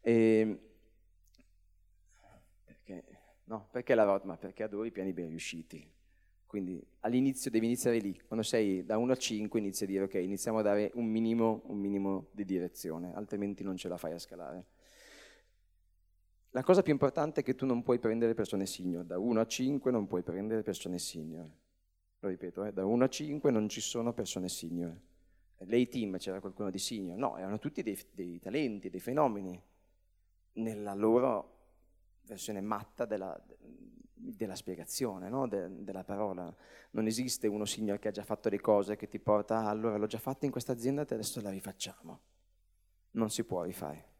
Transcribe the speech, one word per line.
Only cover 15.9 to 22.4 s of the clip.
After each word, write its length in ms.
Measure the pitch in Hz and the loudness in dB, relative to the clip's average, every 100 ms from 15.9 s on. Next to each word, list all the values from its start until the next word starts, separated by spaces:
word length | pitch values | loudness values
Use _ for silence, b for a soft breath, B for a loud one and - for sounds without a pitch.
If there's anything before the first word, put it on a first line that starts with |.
| _ _ _ _ _ _ | _ _ _ _ _ _
La 120 | 123 | -6
cosa 180 | 131 185 | 6 6
più 120 | 185 | 8
importante 480 | 143 143 - 151 156 | 4 4 2 0 0
è 20 | |
che 100 | 131 | -2
tu 120 | 127 135 | 0 2
non 180 | 120 | 0
puoi 160 | 117 120 | 2 2
prendere 340 | 113 113 117 | 2 2 2
persone 320 | 113 101 101 95 | 2 -2 -2 -4
senior, 380 | - 90 85 | -4 -4 -4
da 140 | 90 90 | -4 -2
uno 240 | 113 113 | 2 2
a 40 | 113 | 2
cinque 460 | - 131 139 131 | 0 0 2 2
non 160 | 123 98 | 2 0
puoi 160 | 90 | -2
prendere 380 | 90 87 107 110 | -2 -4 -2 -2
persone 380 | 107 90 87 90 | -2 -4 -4 -4
senior. 520 | - 82 78 80 82 80 _ _ _ _ _ _ | -4 -8 -10 -10 -14 -18 _ _ _ _ _ _
Lo 100 | 104 | -6
ripeto, 340 | 92 | -4